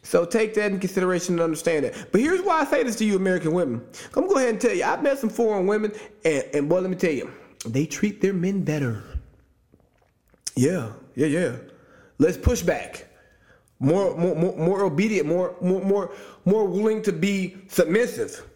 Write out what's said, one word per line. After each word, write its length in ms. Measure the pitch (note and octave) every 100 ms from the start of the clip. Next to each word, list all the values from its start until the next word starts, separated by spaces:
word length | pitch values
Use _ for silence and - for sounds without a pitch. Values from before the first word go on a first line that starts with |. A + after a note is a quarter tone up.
So 220 | - F3+ E3+
take 280 | A3+ G#3+ G#3+
that 160 | G#3
in 80 | F#3+
consideration 560 | F#3+ F#3+ F3+ F3+ F3+ E3+
and 60 |
understand 440 | E3 D3+ A#3 C4 B2
that. 260 | - -
But 100 | F#3+
here's 200 | C#4+ F4+
why 200 | F#4+ D#4+
I 40 | C#4+
say 180 | C#4+
this 120 | B3 G#3+
to 80 | G#3+
you 100 | F#3+
American 380 | F#3+ F#3 D#3
women. 320 | F3 D#3 A#2 - - - -
I'm 80 |
gonna 40 | F#4
go 80 | D#4+
ahead 120 | B3
and 120 | G#3+
tell 120 | A#3
you, 100 | F#3+
I've 200 | C3 E3+
met 160 | C#4 C#4
some 100 | A3
foreign 380 | A3 A3+ G#3 F#3
women, 240 | G#3+ G#3+ G#3 - - D#3+
and, 180 | C#3+ -
and 160 | D3 C#3+
boy, 100 | F3+
let 100 | F#3
me 60 | F3
tell 160 | F3+
you, 200 | C3 E2 - - _ A#2
they 200 | B2 D#3
treat 360 | - G#3 G3+
their 120 | F#3+
men 300 | F#3+ F3+ G3
better. 400 | D3+ D3+ C3 G#2 - - - _ _ _ _ _ _ _ _ _ _ _ - -
Yeah, 360 | C3+ F3+ A2 - - B2
yeah, 120 | D3+
yeah. 280 | D#3 E3 A2+ - - _ - - -
Less 200 | D#3 -
pushback. 680 | - A#3+ E3+ C3 - - - _ _ _ _ _ _ _
More, 360 | C3 F3+ F#3+ D3+
more, 200 | F3 D#3
more, 200 | F3 -
more 260 | E3 G3
obedient, 440 | G3 D3 G#3+ G3+ D3+
more, 280 | F3 F3+ -
more, 200 | F3+ F#3+
more, 280 | F#3+ G3+ F#3 - - - -
more 200 | A3 G3
willing 360 | F3+ G#3+ A3
to 80 | G#3
be 460 | E3 F#3+ G3 F3 - -
submissive. 760 | - D#3+ G3+ A#3+ C3 G2+ - -